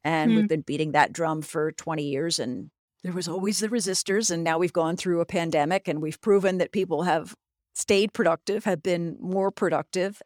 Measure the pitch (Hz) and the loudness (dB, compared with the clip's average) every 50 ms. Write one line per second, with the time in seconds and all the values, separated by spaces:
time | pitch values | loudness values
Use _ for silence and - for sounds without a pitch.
0 | - 151 165 156 156 - 220 220 214 202 160 156 - - 143 147 156 156 139 147 | -4 -2 0 2 2 4 4 4 4 2 0 0 -2 -2 -2 -2 0 2 4 4
1 | 143 - - 160 165 160 160 156 151 - - 160 151 156 156 - - 165 160 156 | 2 2 2 -2 -2 -2 -2 -4 -6 -6 -4 -2 -2 -2 -4 -6 -6 -4 -4 -2
2 | 147 143 139 135 160 170 165 - 120 127 123 - - - _ _ _ _ _ _ | -2 -2 -2 -2 -2 -2 -2 -2 -4 -4 -6 -8 -10 -14 _ _ _ _ _ _
3 | - 180 170 185 175 170 165 190 190 208 202 180 214 214 240 233 202 190 185 - | -8 -6 -6 -4 -4 -4 -4 -2 -2 -2 -2 0 -2 -2 -2 -2 -2 -2 -2 -2
4 | - - 196 208 226 202 175 165 165 165 165 165 180 170 - 175 170 160 180 175 | -2 0 0 0 0 0 0 0 0 0 2 2 0 0 0 0 0 0 -2 -2
5 | - 185 175 170 165 - - 175 170 165 160 151 147 156 185 196 - 185 151 151 | -2 0 0 0 0 0 -2 -2 0 2 2 2 2 2 0 0 0 -2 -4 -2
6 | 151 156 156 - - 220 196 202 185 190 185 180 175 - - 202 190 180 160 147 | -4 -6 -6 -4 2 4 4 4 4 4 2 2 0 0 0 -2 -2 0 0 0
7 | 175 180 156 165 - - - - _ _ _ _ _ _ - - - - 208 196 | 2 2 2 0 0 -4 -14 -20 _ _ _ _ _ _ -10 -4 0 2 4 4
8 | 208 202 - - 214 170 165 - - - 202 214 - 214 185 151 - 190 175 170 | 4 2 2 2 2 2 2 0 -2 -4 -4 -2 0 0 -2 0 0 0 0 0
9 | 170 165 - - - 180 185 196 190 196 196 - 208 170 156 139 - _ - 185 | 0 -4 -6 -6 -6 -4 0 0 0 0 0 0 0 2 2 0 -2 _ -2 -2
10 | 180 196 208 - - | -2 -2 -4 -8 -16